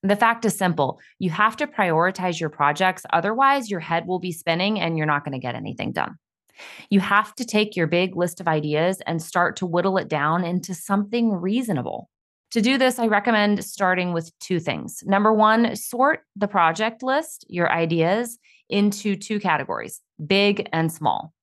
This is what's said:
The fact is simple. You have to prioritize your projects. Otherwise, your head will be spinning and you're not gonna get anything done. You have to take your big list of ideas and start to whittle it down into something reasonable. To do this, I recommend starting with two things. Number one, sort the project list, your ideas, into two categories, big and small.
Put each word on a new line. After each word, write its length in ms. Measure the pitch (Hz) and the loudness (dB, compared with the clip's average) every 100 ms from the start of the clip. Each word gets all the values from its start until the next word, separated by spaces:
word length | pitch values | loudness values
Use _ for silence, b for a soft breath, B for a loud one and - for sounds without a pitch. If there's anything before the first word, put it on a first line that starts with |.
The 120 | 196 202 | 2 4
fact 300 | 226 233 226 | 4 2 -2
is 120 | - | 0
simple. 420 | 185 160 135 - b b | 0 2 -2 -2 b b
You 100 | 185 | -4
have 260 | 160 214 220 | 2 0 2
to 100 | 294 | -6
prioritize 720 | - 190 160 175 185 185 165 | 0 2 4 2 0 -4 -2
your 100 | 160 | -6
projects. 560 | - 147 151 185 185 - | 0 0 4 0 0 -2
Otherwise, 560 | 170 180 226 269 277 226 | -2 0 2 2 2 -2
your 100 | 190 | -6
head 280 | 156 170 170 | -2 -2 -2
will 100 | 180 | -4
be 140 | 180 | -4
spinning 480 | 165 - 165 196 214 | -6 -2 0 0 0
and 180 | 170 160 | -2 0
you're 80 | 151 | 0
not 180 | 147 | 0
gonna 140 | 147 135 | -2 -6
get 160 | 127 | -6
anything 380 | 120 - 107 104 | -8 -10 -6 -4
done. 240 | - - - _ _ _ B B B B | -4 -4 -8 _ _ _ B B B B
You 120 | 196 | 2
have 340 | 185 202 208 - | 4 2 2 -6
to 100 | 247 | -2
take 300 | 214 208 - | 0 0 0
your 100 | 160 | 0
big 300 | 175 185 175 | 2 0 0
list 260 | 175 - | -4 -2
of 60 | 170 | -2
ideas 520 | 156 151 147 170 190 - | 0 0 0 0 -2 -4
and 160 | 165 | -6
start 360 | 165 185 175 - | -2 0 0 0
to 100 | 180 | -2
whittle 320 | 170 185 190 | 0 2 0
it 80 | - | -2
down 360 | 151 147 170 | -2 0 0
into 300 | 175 180 180 | 0 -2 -4
something 580 | 180 - 202 202 240 233 | -12 -2 -2 0 0 0
reasonable. 760 | 185 180 226 240 156 - - - _ _ _ _ | 0 -2 -2 -2 -2 -4 -8 -14 _ _ _ _
To 120 | 233 | 0
do 180 | 220 269 | 2 4
this, 180 | 254 254 | 2 2
I 100 | 226 | 2
recommend 560 | 208 208 220 208 208 | 2 2 2 2 0
starting 480 | - - 190 185 180 | -4 -2 0 2 0
with 200 | 170 165 _ | -2 -4 _
two 200 | - 180 | -4 -2
things. 440 | 160 82 - - - | -2 -6 -8 -12 0
Number 260 | 196 208 | 2 4
one, 440 | 220 214 226 233 214 | 4 4 4 2 -2
sort 460 | - 240 277 311 _ - | -8 0 0 0 _ -4
the 120 | 202 | -2
project 560 | 196 165 165 220 226 | 2 2 2 -2 -2
list, 420 | 254 269 320 - - | -2 -2 -2 -14 -10
your 240 | 175 170 | -2 0
ideas, 680 | 170 165 165 160 208 240 - b b b | 2 2 2 2 2 -2 -10 b b b
into 460 | 202 208 202 214 196 | 2 2 2 -4 -4
two 240 | - 208 | -4 -2
categories, 600 | 196 156 135 57 57 - _ _ 151 | 0 0 0 -6 -8 -14 _ _ 0
big 420 | 196 202 196 202 | 4 4 2 0
and 180 | 160 165 | 0 0
small. 400 | 165 147 - 160 _ | 0 -2 -2 -6 _